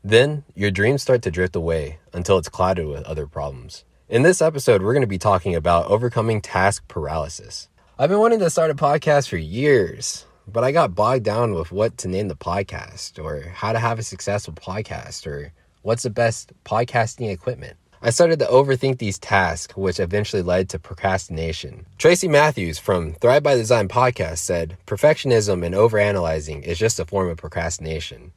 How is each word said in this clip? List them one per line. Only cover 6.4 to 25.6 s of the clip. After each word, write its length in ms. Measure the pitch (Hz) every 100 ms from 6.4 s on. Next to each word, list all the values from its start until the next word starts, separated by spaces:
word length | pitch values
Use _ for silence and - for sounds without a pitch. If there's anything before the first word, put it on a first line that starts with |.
| - 92 95 104 -
paralysis. 800 | 87 73 80 76 - - - - _ _ -
I've 140 | 143
been 80 | 202
wanting 180 | 226 226
to 100 | 175
start 180 | 175 160
a 60 | 147
podcast 520 | 147 151 156 147 127
for 100 | 90
years, 880 | 78 101 147 131 87 - - - - _ -
but 140 | 113
I 80 | 127
got 240 | 156 135 87
bogged 300 | 107 131 107
down 300 | 107 120 90
with 180 | 80
what 240 | 92 113 -
to 100 | 92
name 220 | 92 104
the 60 | 78
podcast, 880 | - 90 98 92 - - - -
or 280 | 78 73 73
how 200 | 92 107
to 60 | 113
have 200 | 117 113
a 40 |
successful 500 | 113 92 - 101 -
podcast, 720 | 78 - 98 107 80 - - 80
or 240 | 71 73 _ _ _
what's 220 | 101 113
the 60 | 123
best 440 | 104 117 110 - -
podcasting 680 | - 107 123 123 113 - 113
equipment. 460 | 92 - 98 - - _ _
I 100 | 117
started 280 | 120 170 160
to 60 | 120
overthink 520 | 127 139 131 135 127
these 220 | 107 95
tasks, 560 | - 98 90 80 - -
which 240 | 95 90
eventually 420 | 90 101 104 104
led 280 | 90 90 95
to 100 | -
procrastination. 1040 | - 87 98 95 - 80 82 78 - - - -
Tracy 320 | 156 175 185
Matthews 500 | 147 151 131 87 80
from 360 | - 92 80 80
Thrive 280 | 117 139
by 120 | 143 131
Design 340 | 110 120 95
podcast 480 | 123 127 120 85 80
said, 400 | - 87 82 87 -
"Perfectionism 800 | 101 151 151 135 117 104 92